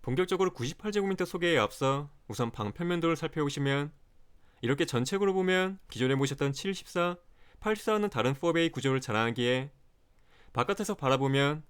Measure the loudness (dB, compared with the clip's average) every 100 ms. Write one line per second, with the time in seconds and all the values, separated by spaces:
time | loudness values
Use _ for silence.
0 | -2 0 0 2 0 0 -6 -4 -4 -2
1 | -2 -2 -2 0 2 4 2 0 0 0
2 | -4 -14 -12 -4 -4 -2 -6 -4 -2 0
3 | 0 0 -4 -2 -2 0 0 0 -2 -10
4 | -20 -20 -20 -20 -20 _ -2 0 0 0
5 | 0 0 2 2 2 2 0 -4 -12 -2
6 | 0 2 0 0 -2 -2 -4 -6 -6 -2
7 | -2 -2 -14 -20 -20 -6 -2 -2 2 2
8 | 2 2 0 2 2 2 0 0 0 0
9 | 0 0 0 2 2 2 -2 -12 -20 _
10 | _ _ _ -20 -8 -4 -2 -2 -2 0
11 | 2 2 4 2 2 0 -10